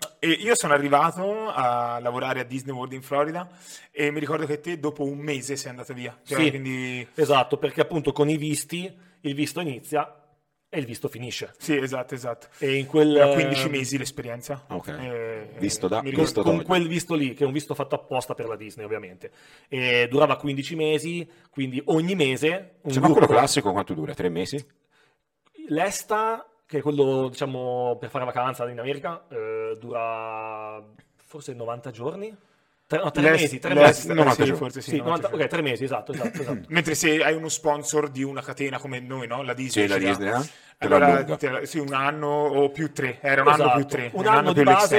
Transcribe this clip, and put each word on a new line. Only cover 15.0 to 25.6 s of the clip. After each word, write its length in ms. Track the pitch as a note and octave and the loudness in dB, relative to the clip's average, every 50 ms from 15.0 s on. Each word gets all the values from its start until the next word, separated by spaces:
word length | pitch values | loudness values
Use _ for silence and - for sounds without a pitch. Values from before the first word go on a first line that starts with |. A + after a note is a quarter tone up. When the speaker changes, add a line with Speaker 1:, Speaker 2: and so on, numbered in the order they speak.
| B2+ B2+ A#2+ A#2 A2+ A2+ A2+ G#2+ G#2+ G#2+ - - | -10 -8 -8 -6 -6 -8 -8 -10 -12 -14 -8 -6
Speaker 3:
Visto 280 | - - - - - | -4 -4 -2 -2 -2
da, 160 | F#3 A2 A2+ | -2 0 -2
Speaker 1:
mi 80 | C3 C3+ | -2 0
Speaker 2:
con, 120 | C3 B2 A#2+ | 0 0 0
Speaker 3:
visto 180 | - - - | 2 2 0
Speaker 2:
con 140 | G3 E3+ E3 - | 2 2 2 2
Speaker 3:
da 40 | - | 2
Speaker 2:
quel 240 | - F#3 F3+ E3+ D#3+ | 2 2 2 2 2
visto 260 | E3+ E3+ - - E3 | -2 -4 -2 -2 0
lì, 200 | D#3 C#3+ C3 A2+ | 0 0 0 0
che 100 | - C#3+ | 0 0
è 20 | |
un 60 | C3 | 0
visto 200 | C3+ D3 - - C#3 | 0 -2 -4 -6 -6
fatto 200 | - C3+ - D3 | -6 -4 -4 -4
apposta 400 | - - - C3+ B2+ - - B2 | -6 -4 -4 -4 -4 -4 -4 -6
per 120 | - A#2 | -8 -8
la 100 | A2+ A2 | -8 -8
Disney, 280 | G#2 A2 G#2 - A2+ G#2+ | -10 -10 -14 -14 -12 -8
ovviamente. 460 | G#2 A2 G#2 G2+ F2+ F#2 F2+ - - _ _ - - - - _ - | -6 -6 -8 -8 -10 -16 -16 -18 -18 _ _ -20 -20 -20 -20 _ -8
E 400 | C#3 C3 B2+ B2 B2 A#2+ A#2+ A#2 | -4 -2 2 4 4 4 4 4
durava 260 | B2 C#3 D3+ C#3 C3 | 4 4 4 4 2
quindici 380 | - - C#3+ C#3 C#3 C3+ C3+ E3+ | 0 -4 -4 -4 -4 -6 -6 -4
mesi, 520 | D#3+ D#3 D#3 D#3 D3 D3+ E3+ F3 F3 E3 - - _ _ _ | -2 0 0 0 0 -2 -4 -6 -8 -8 -10 -16 _ _ _
quindi 300 | _ C#3 C3+ C3 B2 C#3 - | _ -6 -6 -4 -4 -4 0
ogni 300 | - E3+ D#3 E3 F3+ G3 | 2 2 2 2 2 2
mese 640 | F3+ D3 C3 C3 A#2 D3 D#3 F3 F#3+ - - _ _ | 2 2 2 2 2 0 0 0 -2 -6 -12 _ _
un 80 | - D3+ | -6 -2
Speaker 3:
Se 80 | C3 C3 | 2 6
no, 80 | C3+ | 6
quello 80 | D#3+ D3+ - | 8 8 8
Speaker 2:
gruppo 120 | D#3+ D3 | 8 8
Speaker 3:
classico 380 | - B2 - - - C#3+ A#2+ G2+ | 8 6 4 4 2 0 0 0
quanto 240 | F2+ G2 F#2+ - F#2 | 0 0 -2 -4 -4
dura? 180 | D#2 D#2 D2 | -6 -6 -6
Tre 160 | D2 - F2+ F2+ | -6 -4 -4 -2
mesi? 340 | E2 F2 F#2+ A2+ C#3 C#3+ C3 _ _ _ _ _ _ _ _ _ _ _ _ _ _ _ _ _ _ - | -2 -4 -4 -4 -6 -8 -8 _ _ _ _ _ _ _ _ _ _ _ _ _ _ _ _ _ _ -14